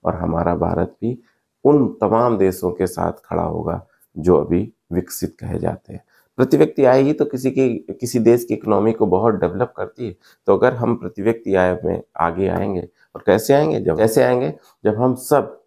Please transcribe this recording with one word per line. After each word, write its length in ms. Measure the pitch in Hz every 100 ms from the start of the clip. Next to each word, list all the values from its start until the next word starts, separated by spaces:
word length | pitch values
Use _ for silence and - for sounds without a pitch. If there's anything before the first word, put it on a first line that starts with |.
| 90
और 100 | 87
हमारा 400 | 87 82 85 87
भारत 400 | 87 87 87 -
भी 160 | 113 120 _ _ _ _ 135
उन 220 | 147 117 -
तमाम 360 | 104 110 123 110
देशों 340 | 95 90 90
के 160 | 87 92
साथ 260 | - 87 85 _
खड़ा 180 | 85
होगा 420 | 82 80 82 87 - _ _ -
जो 220 | 80 82
अभी 340 | 71 85 110 _ _
विकसित 440 | 87 - - - _
कहे 200 | 92 87
जाते 340 | 90 - _
हैं। 100 | - _ _ _ -
प्रति 200 | 127 156
व्यक्ति 260 | 156 - 131
आय 160 | 131
ही 120 | 135
तो 120 | 151 151
किसी 260 | 127 131
की, 180 | 131 131 113 -
किसी 280 | 98 120 123
देश 240 | 110 120
की 100 | -
इकोनॉमी 380 | 107 - 101 107
को 140 | 110 104
बहुत 300 | 90 113 98
डेवलप 380 | 87 92 120 -
करती 300 | 98 - 117
है। 80 | 90 _ _ -
तो 100 | 98
अगर 160 | 120
हम 220 | 123 117 117
प्रति 260 | 92 -
व्यक्ति 340 | 101 113 - 95
आय 240 | 92 90 -
में 160 | 90 - -
आगे 300 | 82 85 95
आएंगे, 400 | 90 101 92 - _ _ -
और 80 | -
कैसे 280 | 98 110
आएंगे? 260 | 139 156 151
जब, 160 | - 78
कैसे 260 | 110 123
आएंगे? 300 | 123 123 139 151 _ _
जब 120 | 107 107
हम 200 | 127 127
सब 460 | - 147 123 -